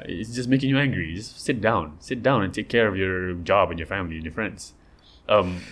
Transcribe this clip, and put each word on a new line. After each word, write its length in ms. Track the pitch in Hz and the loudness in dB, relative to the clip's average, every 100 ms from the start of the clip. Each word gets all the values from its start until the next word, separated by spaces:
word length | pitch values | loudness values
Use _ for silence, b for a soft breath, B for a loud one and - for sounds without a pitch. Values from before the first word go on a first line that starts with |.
| - | -6
it's 280 | 87 110 | -8 -6
just 140 | 120 123 | -4 2
making 220 | 135 135 | 2 4
you 80 | 135 | 2
angry. 360 | 139 92 80 | 2 0 -4
Just 260 | 87 - - | -8 -10 -6
sit 160 | - 120 | -4 0
down. 360 | 107 107 78 78 | 2 2 -2 -8
Sit 220 | - 123 | -8 -2
down 200 | 131 127 | 2 2
and 100 | 95 | 2
take 140 | 98 - | -4 0
care 200 | 117 107 | 2 2
of 80 | 95 | 2
your 380 | 95 92 92 | 0 -2 -4
job 360 | 87 85 98 85 | -4 2 4 4
and 80 | 82 | 0
your 80 | 78 | -4
family 300 | 98 87 80 | -4 -4 -6
and 80 | |
your 80 | 80 | -8
friends. 400 | 113 104 - - - b b b b - | -6 -6 -8 -16 -20 b b b b 4
Um, 320 | 104 90 90 B | 4 4 -2 B